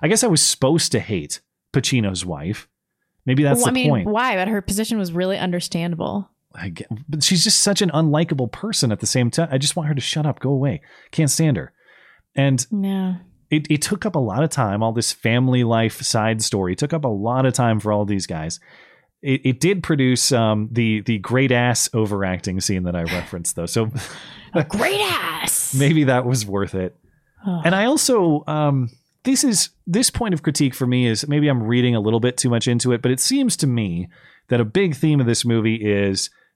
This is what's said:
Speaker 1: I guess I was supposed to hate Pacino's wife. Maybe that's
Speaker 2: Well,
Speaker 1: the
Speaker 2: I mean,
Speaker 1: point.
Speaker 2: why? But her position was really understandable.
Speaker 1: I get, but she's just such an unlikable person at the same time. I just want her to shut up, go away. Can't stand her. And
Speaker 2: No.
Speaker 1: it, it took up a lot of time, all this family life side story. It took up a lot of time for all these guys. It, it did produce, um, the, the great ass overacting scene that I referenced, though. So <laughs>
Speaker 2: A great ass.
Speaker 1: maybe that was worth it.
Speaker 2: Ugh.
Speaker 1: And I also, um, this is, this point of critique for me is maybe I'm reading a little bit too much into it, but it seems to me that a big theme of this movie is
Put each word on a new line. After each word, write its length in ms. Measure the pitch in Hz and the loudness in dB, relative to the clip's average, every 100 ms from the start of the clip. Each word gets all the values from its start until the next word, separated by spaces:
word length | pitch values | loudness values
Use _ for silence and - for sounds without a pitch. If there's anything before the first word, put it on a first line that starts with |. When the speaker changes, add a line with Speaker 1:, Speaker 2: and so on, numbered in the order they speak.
Speaker 1:
I 60 | 151 | 0
guess 160 | 220 | 2
I 40 | 240 | 2
was 140 | 160 | 2
supposed 500 | - - 131 165 - | 2 2 2 2 2
to 60 | 113 | -2
hate 420 | - 98 71 - _ _ _ | -2 -4 -6 -12 _ _ _
Pacino's 520 | 139 127 127 101 90 90 | -2 0 0 0 -2 -6
wife. 420 | 73 80 107 - _ _ _ _ _ - | -6 -6 -8 -10 _ _ _ _ _ 0
Maybe 180 | 131 | 2
that's 140 | 143 139 | 4 2
Speaker 2:
Well, 80 | 247 | 2
Speaker 1:
the 40 | |
Speaker 2:
I 40 | |
mean, 160 | 254 247 | 2 2
Speaker 1:
point. 160 | 123 175 | 2 0
Speaker 2:
why? 280 | 214 254 190 | 0 0 0
But 120 | 190 | -2
her 140 | 208 | -2
position 340 | - 202 220 220 | -4 -4 -2 -2
was 140 | 180 | -2
really 260 | 170 185 196 | -2 -2 -2
understandable. 880 | 180 175 - 170 170 165 - 202 190 _ _ 95 | -2 -4 -4 -4 -4 -4 -4 -4 -8 _ _ -12
Speaker 1:
I 140 | 92 | -10
get, 180 | 80 - 113 143 | -10 -10 -10 -8
but 140 | 151 | -2
she's 220 | - 180 | 0 2
just 180 | 208 - | 2 2
such 220 | 202 196 | 2 2
an 80 | 190 | 2
unlikable 600 | 147 160 147 170 139 120 | 2 2 2 0 -2 -4
person 400 | - 214 - 120 | -6 -6 -2 0
at 80 | 104 | 0
the 60 | - | -2
same 240 | 131 120 | 0 0
time. 200 | - 165 | 0 0
I 80 | 135 | 0
just 160 | 143 - | -2 -2
want 140 | 151 | -2
her 40 | |
to 80 | 143 | -2
shut 240 | - 156 151 | -2 -2 -2
up, 140 | - | -2
go 100 | 135 | -2
away. 320 | 139 139 - - - - | 0 0 -4 -8 -20 -8
Can't 180 | - 151 | 0 0
stand 280 | - 160 113 | 2 2 0
her. 140 | 131 _ _ - - _ _ | -4 _ _ -20 -20 _ _
And 320 | - 139 127 - | 0 2 2 0
Speaker 2:
No. 460 | 202 196 190 185 180 - _ - | -4 -2 -2 -2 -4 -10 _ -4
Speaker 1:
it, 160 | 151 151 | -2 0
it 140 | 147 | -2
took 240 | - 202 214 | -2 -4 -2
up 80 | 170 | -2
a 40 | |
lot 240 | 113 104 | 0 0
of 60 | 156 | 0
time, 320 | - 110 101 | 0 0 0
all 100 | 113 | 0
this 200 | 113 - | 0 -2
family 500 | - 113 120 131 127 | -2 0 2 2 2
life 380 | 117 113 113 - | 2 2 0 -2
side 400 | - 117 110 110 | -2 0 0 0
story. 300 | - 101 90 | -2 0 0
It 60 | 90 | -2
took 140 | 147 | -2
up 120 | 165 135 | -2 -2
a 40 | |
lot 360 | 101 110 131 131 | -2 -2 0 2
of 80 | |
time 260 | 120 120 107 | 2 2 2
for 120 | 101 | 2
all 140 | 104 101 | 0 0
these 200 | 98 87 | -2 -4
guys. 340 | 82 80 - _ - - _ _ _ | -6 -8 -10 _ -20 -20 _ _ _
It, 200 | 143 131 | -2 0
it 160 | 131 120 | 0 0
did 240 | 170 196 | 0 0
produce, 480 | - 151 127 123 - | 0 2 2 2 2
um, 380 | 123 113 107 110 | 2 2 0 -2
the, 300 | 117 113 107 | 0 0 0
the 180 | 101 110 | 0 -2
great 320 | 92 123 135 | 0 2 4
ass 380 | 120 123 113 - | 2 2 0 0
overacting 640 | 113 107 101 95 92 101 92 | 0 0 0 -2 -4 -4 -4
scene 240 | - 95 | -2 -2
that 120 | 90 87 | -2 -4
I 80 | |
referenced, 520 | 85 87 - 90 82 - | -4 -6 -8 -8 -8 -6
though. 100 | 85 | -4
So 240 | 117 113 - - - | -2 -2 -4 -10 -14
<laughs> 320 | - - - | -18 -20 -6
Speaker 2:
A 100 | 170 | -4
great 360 | - 202 320 403 | -2 -2 -2 0
ass. 760 | 403 330 - - - - - 135 | -2 -4 -4 -4 -4 -4 -2 2
Speaker 1:
maybe 300 | 147 156 135 | 2 4 4
that 200 | 123 123 | 2 0
was 180 | 127 104 | -2 -2
worth 280 | 98 98 | -4 -4
it. 220 | 95 90 - _ _ _ _ 196 | -4 -6 -8 _ _ _ _ -6
Speaker 2:
Ugh. 160 | 175 160 | -2 0
Speaker 1:
And 100 | 190 | 0
I 100 | 226 | 0
also, 580 | 302 - 240 175 147 151 | 0 2 2 2 2 -2
um, 420 | 151 147 139 120 - _ _ | -2 0 0 -2 -6 _ _
this 200 | 254 269 | 0 2
is, 260 | 277 196 - _ - | 2 0 -2 _ -2
this 240 | 185 254 | 0 0
point 240 | - 175 | 0 -2
of 80 | 160 | 0
critique 320 | - 143 139 | 0 2 0
for 140 | - 123 | 0 0
me 180 | 123 123 | 2 2
is 220 | 110 143 | 0 0
maybe 200 | 147 147 | 2 2
I'm 140 | 131 | 2
reading 340 | 110 123 123 117 | 2 2 4 2
a 40 | |
little 200 | 107 113 | 2 2
bit 180 | 123 - | 2 0
too 120 | 127 | 0
much 180 | 117 127 | 0 2
into 240 | 120 123 | 0 2
it, 120 | 120 | 2
but 80 | 127 | 2
it 80 | 131 | 0
seems 360 | - 269 254 - | 0 2 2 0
to 100 | 143 | 0
me 420 | 117 101 85 90 - - _ - | 0 0 -4 -6 -12 -20 _ -2
that 120 | 120 | 0
a 60 | 110 | 2
big 300 | 180 190 135 | 2 0 2
theme 240 | 160 147 | 2 4
of 80 | 117 | 2
this 180 | 117 120 | 2 2
movie 300 | 113 110 113 | 2 2 0
is 560 | 104 101 98 95 - _ _ | 2 2 2 0 -4 _ _